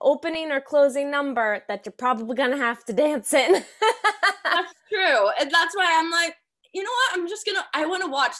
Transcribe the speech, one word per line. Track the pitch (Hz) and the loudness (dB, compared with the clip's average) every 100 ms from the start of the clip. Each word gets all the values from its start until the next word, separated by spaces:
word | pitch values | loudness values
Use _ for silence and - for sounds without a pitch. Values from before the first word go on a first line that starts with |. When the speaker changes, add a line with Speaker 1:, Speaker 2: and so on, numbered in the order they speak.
Speaker 1:
opening | - 285 330 320 320 | 2 2 0 -4 -4
or | 277 | -4
closing | 277 294 285 262 285 | 0 4 4 2 -2
number | 285 285 240 220 202 - | -2 -2 -2 -2 -2 -6
that | 202 | -10
you're | 214 | -10
probably | - 254 233 226 247 | -4 -2 -2 -2 -2
gonna | 254 277 | 0 0
have | 240 233 | -2 -4
to | - | -4
dance | 196 302 294 - | 0 0 0 0
in. | 294 254 | 2 4
<laughs> | 370 - - 440 466 427 415 392 370 | 2 0 -2 0 0 -2 0 0 -2
Speaker 2:
That's | 339 339 359 - - | -2 -2 -4 -10 -6
true. | 415 370 254 202 220 | 0 2 4 2 0
And | 285 | 2
that's | 339 330 392 | 2 2 0
why | 359 330 | 2 2
I'm | 330 | 2
like, | 339 339 - _ _ _ | 0 -2 -4 _ _ _
"You | 359 | -8
know | 403 | -4
what? | 494 523 370 | 0 0 0
I'm | 339 | -4
just | 427 | -6
gonna, | - 392 359 | -4 -4 -4
I | 285 | -4
wanna | 311 370 359 | -2 -2 -4
watch | 277 285 - | 0 0 -2